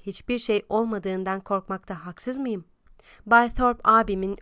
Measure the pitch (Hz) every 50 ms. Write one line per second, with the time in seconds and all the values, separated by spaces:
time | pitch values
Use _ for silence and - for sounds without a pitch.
0 | - 196 190 - - - 247 233 - - 214 202 - - - 220 233 226 220 202
1 | 170 196 185 190 190 190 190 196 190 - 202 190 190 - 190 185 - - 190 156
2 | 170 180 165 - - 247 262 269 269 247 214 185 165 - _ _ _ _ - -
3 | _ - - - _ 208 233 233 240 233 - - 254 247 233 - - - 220 226
4 | 226 214 196 190 190 190 202 -